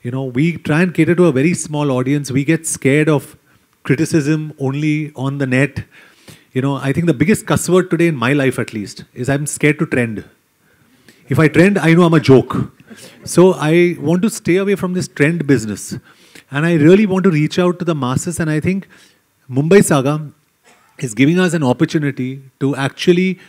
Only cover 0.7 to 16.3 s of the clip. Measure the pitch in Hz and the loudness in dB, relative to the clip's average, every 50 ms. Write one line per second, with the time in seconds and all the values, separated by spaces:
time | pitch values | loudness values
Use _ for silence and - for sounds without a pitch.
0.7 | 151 156 180 185 - - 160 151 175 165 180 170 139 131 135 170 175 165 - - | 0 0 0 0 2 0 0 0 2 2 2 2 2 2 0 0 0 -2 -6 -8
1.7 | 151 147 147 147 131 127 127 131 143 147 143 - 127 135 139 135 160 160 - - | -6 -4 -2 -2 -2 -2 -2 -2 -2 -4 -4 -4 -4 -4 0 0 -2 -2 -2 -8
2.7 | - - - 135 131 147 151 151 156 139 - - - _ _ _ _ _ _ _ | -10 -2 0 0 2 2 2 2 0 0 -2 -6 -20 _ _ _ _ _ _ _
3.7 | _ _ _ - 143 123 160 - - 165 139 143 156 156 156 151 143 - 139 131 | _ _ _ -4 -2 -2 -2 0 0 -2 0 0 -2 -2 -4 -8 -10 -6 -6 -6
4.7 | 135 143 151 156 151 151 156 143 - - 131 135 139 143 139 131 127 131 139 143 | -4 -2 -2 -2 -2 -2 -4 -8 -10 -8 -6 -6 -4 -4 -4 -2 0 0 0 0
5.7 | - - - _ _ - - _ _ _ _ - - - _ _ _ 131 127 139 | -2 -10 -12 _ _ -20 -20 _ _ _ _ -20 -20 -20 _ _ _ -4 -4 -4
6.7 | 139 131 127 139 135 - 170 170 151 117 147 165 220 - - - 156 - - - | -6 -4 -4 -4 -2 -2 0 0 0 2 2 2 2 0 0 -2 -2 -2 0 2
7.7 | 170 185 180 180 - 160 170 170 160 131 113 123 143 147 135 131 123 - - - | 2 2 2 0 0 0 0 0 0 0 0 0 0 2 0 0 -2 -2 -8 -6
8.7 | - 110 101 - - - - _ _ - 123 120 139 143 151 139 - - - 147 | -8 -10 -10 -10 -12 -18 -20 _ _ -10 -4 -4 -4 -4 -4 -6 -6 -2 0 0
9.7 | 151 - 170 156 - 139 120 113 110 98 - - _ _ _ _ _ _ _ _ | 0 0 -2 -4 -2 -2 -2 -2 -4 -10 -12 -16 _ _ _ _ _ _ _ _
10.7 | _ _ _ _ _ _ _ - _ _ _ _ 139 139 160 151 - 151 170 196 | _ _ _ _ _ _ _ -20 _ _ _ _ 0 2 2 4 4 4 4 4
11.7 | 208 180 147 160 165 170 180 165 165 156 127 - 131 127 - - - - - - | 4 2 2 4 4 4 4 4 4 2 6 6 6 6 6 2 -4 -6 -6 -6
12.7 | _ _ _ _ - - - - - - - - - - 175 190 175 143 147 151 | _ _ _ _ -20 -20 -20 -20 -20 -20 -16 -2 2 4 4 4 4 2 0 0
13.7 | 160 175 175 175 170 139 143 147 170 185 180 220 - - _ - 165 185 196 196 | 2 4 2 2 0 -2 -2 -2 0 0 0 -2 -4 -4 _ -2 0 0 0 0
14.7 | 202 180 - 180 180 185 151 - _ - 147 147 170 175 151 139 139 120 107 110 | -2 -2 -2 -4 -4 -4 -6 -6 _ 0 0 0 2 -2 0 0 0 0 0 -4
15.7 | 101 90 - - - - _ _ _ _ _ _ | -8 -8 -10 -14 -14 -14 _ _ _ _ _ _